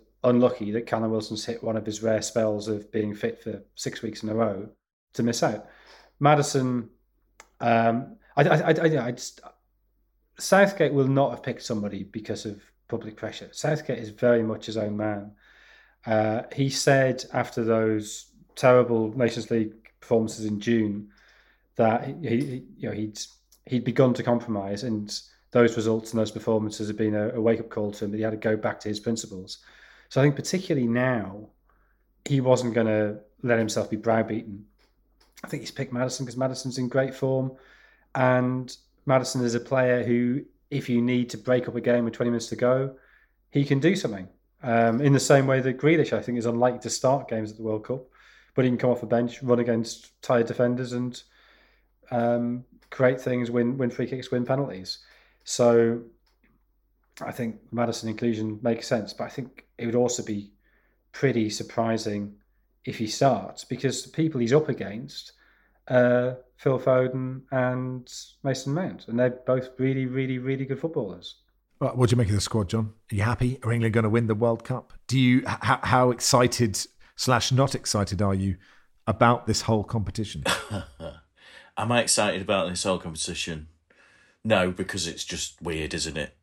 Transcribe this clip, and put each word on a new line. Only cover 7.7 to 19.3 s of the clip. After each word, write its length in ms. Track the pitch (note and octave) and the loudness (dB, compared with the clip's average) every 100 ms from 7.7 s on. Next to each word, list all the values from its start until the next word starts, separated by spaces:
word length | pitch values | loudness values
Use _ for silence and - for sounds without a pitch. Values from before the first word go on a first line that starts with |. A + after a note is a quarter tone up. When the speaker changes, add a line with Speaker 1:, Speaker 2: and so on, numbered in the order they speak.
| A#2 A2+ A#2 - - _ - | 4 4 2 -2 -14 _ 2
Speaker 1:
I, 80 | |
I, 140 | D3+ D#3 | 4 4
I, 140 | E3+ | 4
I, 340 | E3 E3 D3+ A#2+ | 4 4 2 -2
I 40 | |
just, 300 | A#2+ - - - _ _ _ _ _ _ _ _ _ | -6 -12 -16 -20 _ _ _ _ _ _ _ _ _
Southgate 560 | - F#3+ G3 - D3 | 4 6 6 4 2
will 140 | C#3+ C3+ | 4 2
not 240 | C3+ C3+ | 4 2
have 120 | A#2 | 0
picked 200 | - A#2 | -8 -10
somebody 400 | - A2 G2+ G2 | -6 -4 -4 -8
because 420 | F#2+ A2 - G2+ A2 | -10 -12 -8 -8 -8
of 160 | G2+ _ _ _ | -12 _ _ _
public 280 | A#2 A2 G#2+ | -8 -8 -10
pressure. 320 | G#2+ - F#2+ | -12 -12 -16
Southgate 460 | - D3+ D3+ - A#2 | -6 -2 -2 -4 -8
is 120 | A2 | -8
very 340 | G#2 B2 A#2+ | 0 4 4
much 240 | A2 G#2+ - | 2 -4 -6
his 100 | G#2+ | -6
own 180 | G#2 G#2 | -4 -4
man. 360 | G#2+ G2+ G#2 - _ _ - - _ _ - | -4 -4 -8 -20 _ _ -20 -20 _ _ -2
Uh, 380 | A2 G#2+ A2+ - | 0 2 -2 -6
he 160 | - C3+ | -2 -2
said 540 | C3+ - C3+ C3 A#2+ - | 0 4 4 4 0 -4
after 300 | C3 A2+ - | -4 -4 -2
those 640 | A2+ A2+ A2 G#2+ G#2 - - _ _ - | 2 2 2 0 -4 -14 -18 _ _ 2
terrible 640 | C3 B2+ B2 A#2 A2 B2 | 6 8 6 2 0 0
Nations 320 | A#2 | 0